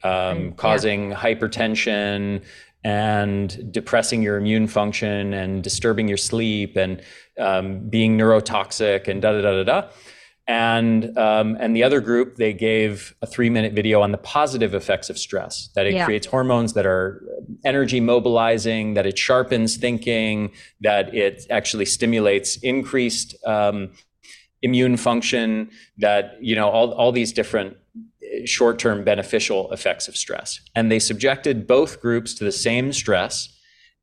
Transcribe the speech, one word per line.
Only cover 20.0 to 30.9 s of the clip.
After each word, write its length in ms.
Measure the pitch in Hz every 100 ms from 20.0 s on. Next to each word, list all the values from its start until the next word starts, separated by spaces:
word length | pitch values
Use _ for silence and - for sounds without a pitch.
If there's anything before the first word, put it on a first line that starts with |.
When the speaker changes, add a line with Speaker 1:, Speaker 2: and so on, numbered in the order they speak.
| 120 113 110 107 104 - - -
Speaker 1:
that 320 | 104 104 95
it 320 | 113 101 98 -
actually 360 | 113 - 107 98
stimulates 720 | - 117 117 104 98 - -
increased, 800 | 127 135 135 135 120 113 - - 113
um, 460 | 107 104 104 95 - _ _ - - _ _
immune 340 | 127 123 127 117
function, 760 | 123 117 113 123 113 110 110 - - 104
that, 400 | 104 104 101 -
you 140 | 127 110
know, 140 | 104
all, 240 | 113 120
all 180 | - 120
these 200 | 123 113
different 420 | 117 104 110 95 - _ 226 - _ - 117 -
short-term 580 | - 120 117 120 101
beneficial 640 | 101 101 - 110 - 98 -
effects 360 | 95 95 - -
of 80 | -
stress. 440 | - - - - -
And 160 | 117
they 100 | 113